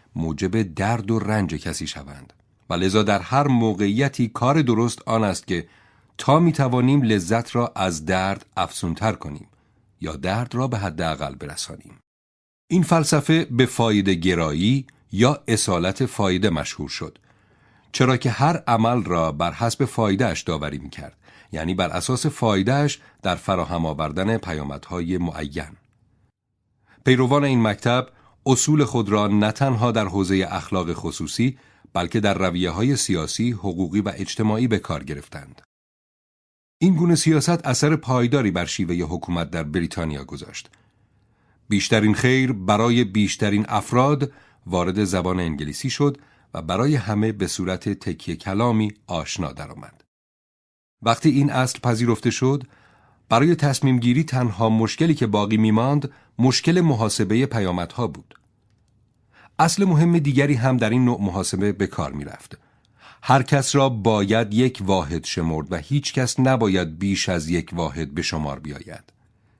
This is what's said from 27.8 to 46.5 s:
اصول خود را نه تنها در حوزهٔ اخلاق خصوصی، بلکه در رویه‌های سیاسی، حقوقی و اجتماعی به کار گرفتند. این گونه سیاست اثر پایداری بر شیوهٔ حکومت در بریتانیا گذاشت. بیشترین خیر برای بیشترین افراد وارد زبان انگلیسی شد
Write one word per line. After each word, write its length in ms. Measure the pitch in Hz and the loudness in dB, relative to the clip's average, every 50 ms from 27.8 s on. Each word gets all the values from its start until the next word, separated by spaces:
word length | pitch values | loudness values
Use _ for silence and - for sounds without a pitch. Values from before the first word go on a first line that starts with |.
| - 120 123 127 127 - - _ _ _ _ _ - | 0 0 0 0 -2 -4 -10 _ _ _ _ _ 0
اصول 400 | 135 131 - - 156 151 151 131 | 2 2 2 4 2 2 2 2
خود 240 | 98 - 117 104 98 | 2 0 -2 0 0
را 180 | 107 104 104 | 0 0 2
نه 240 | 101 104 104 104 107 | 2 2 2 2 0
تنها 400 | - - 139 135 123 107 123 120 | 0 0 -2 0 0 2 0 0
در 140 | 107 113 104 | 2 0 -2
حوزهٔ 420 | 92 92 101 95 87 98 95 92 80 | 0 0 0 0 2 2 0 0 -2
اخلاق 440 | 92 87 - - 92 92 85 85 80 | -4 -8 -6 -4 -4 -4 -2 -4 -6
خصوصی، 640 | - 80 80 - - 80 71 - - 120 131 127 - _ _ _ _ _ _ - | -6 -8 -8 -8 -8 -8 -6 -2 -2 0 0 -2 -6 _ _ _ _ _ _ -6
بلکه 260 | 87 87 82 - 113 | -4 -4 -2 -2 0
در 140 | 104 101 95 | 0 0 0
رویه‌های 600 | 95 95 90 85 90 90 85 80 95 117 139 139 | 0 0 0 0 0 -2 -2 -2 0 0 0 0
سیاسی، 560 | - - - 92 82 78 - - - 113 123 | 0 0 -2 -2 -2 -2 -4 -4 -2 -2 -2
حقوقی 500 | 117 90 90 98 82 90 92 78 92 104 | -2 -4 -6 -6 -4 -4 -4 -2 -2 -2
و 100 | 98 104 - | -2 -2 -4
اجتماعی 520 | - 95 - - - 110 107 107 113 127 | -6 -8 -8 -4 -2 0 0 0 0 0
به 120 | 113 107 95 | 0 0 0
کار 240 | - - 80 67 67 | -2 -4 -8 -8 -8
گرفتند. 580 | 78 73 71 - - - 73 67 69 - - - _ _ _ _ _ _ _ _ _ _ _ _ _ _ _ _ _ _ _ _ _ _ - | -10 -12 -12 -12 -14 -16 -16 -16 -18 -20 -20 -20 _ _ _ _ _ _ _ _ _ _ _ _ _ _ _ _ _ _ _ _ _ _ 2
این 160 | 170 190 180 | 4 4 4
گونه 200 | 151 175 170 170 | 4 4 4 4
سیاست 520 | 156 - 160 160 143 - 170 170 170 - | 4 4 4 4 4 2 2 0 0 0
اثر 280 | 135 120 - 147 151 156 | -2 0 2 2 2 2
پایداری 560 | 151 - 127 127 123 120 117 143 139 113 98 | 0 0 0 0 2 2 2 2 2 2 2
بر 140 | 87 90 87 | 0 0 -2
شیوهٔ 380 | - - - 92 82 87 87 82 | -4 -4 -4 -4 -2 -2 -2 -2
حکومت 480 | 76 90 80 - 90 87 85 82 85 | -4 -6 -6 -4 -4 -4 -4 -4 -4
در 120 | 90 82 76 | -6 -6 -6
بریتانیا 600 | 73 78 90 85 80 - 87 82 78 73 69 65 | -4 -2 -2 -2 -2 -4 -6 -6 -6 -6 -8 -10
گذاشت. 460 | - 71 67 - - - - - - _ _ _ _ _ _ _ _ _ _ _ _ _ _ _ _ _ _ _ - | -12 -14 -16 -14 -16 -16 -18 -18 -20 _ _ _ _ _ _ _ _ _ _ _ _ _ _ _ _ _ _ _ -2
بیشترین 440 | 104 98 - - 117 107 107 107 101 | -2 -2 2 2 2 4 4 4 4
خیر 380 | - 127 123 131 131 131 123 | 4 2 2 2 2 2 0
برای 520 | 113 95 92 101 104 104 117 120 117 123 117 | -2 -2 0 2 2 4 4 4 4 2 2
بیشترین 600 | 95 95 107 101 95 - - 107 104 101 104 104 - | 2 2 0 0 0 0 -2 0 0 0 0 0 -2
افراد 600 | 110 101 - - - 123 131 143 147 131 139 131 - - - _ _ _ - | -4 -4 -4 0 2 2 4 4 2 0 -2 -6 -8 -12 -20 _ _ _ -8
وارد 380 | 87 92 87 87 92 90 107 104 | -4 -2 -2 0 0 0 -2 -2
زبان 360 | 85 95 90 85 92 92 92 | 0 0 -2 -2 -2 -2 -2
انگلیسی 500 | 85 80 76 71 76 76 71 - - 127 | -2 -4 -4 -6 -6 -8 -8 -8 -8 -6
شد 280 | - - 143 143 - - - _ _ _ _ _ | -2 0 0 0 -2 -4 -10 _ _ _ _ _